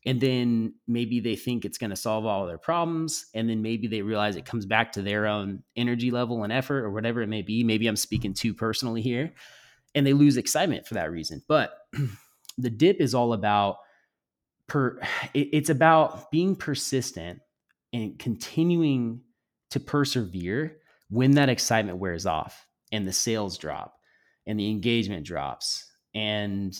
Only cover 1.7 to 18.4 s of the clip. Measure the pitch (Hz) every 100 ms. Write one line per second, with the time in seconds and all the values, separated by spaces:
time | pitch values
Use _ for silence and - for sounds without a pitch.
1.7 | - 110 95 113 110 110 98 92 82 -
2.7 | 170 165 165 160 - - 113 113 110 110
3.7 | 113 113 107 101 107 104 90 - 117 98
4.7 | 110 113 101 101 104 107 104 98 98 -
5.7 | - 120 120 123 120 120 117 104 123 -
6.7 | 139 110 104 117 120 107 110 95 110 117
7.7 | 110 113 104 - 110 104 95 117 98 113
8.7 | 110 127 113 120 120 160 - - - -
9.7 | _ _ 147 139 139 147 123 - 151 185
10.7 | 113 - 107 80 85 78 73 - 151 113
11.7 | - _ - 135 98 _ _ - - 123
12.7 | 107 170 190 139 123 120 110 104 104 101
13.7 | - - _ _ _ _ _ _ _ -
14.7 | 147 131 - - - - 143 143 151 151
15.7 | 139 160 160 147 - - 156 185 185 -
16.7 | 139 - 135 - - 82 87 - _ _
17.7 | _ _ 120 107 - - 110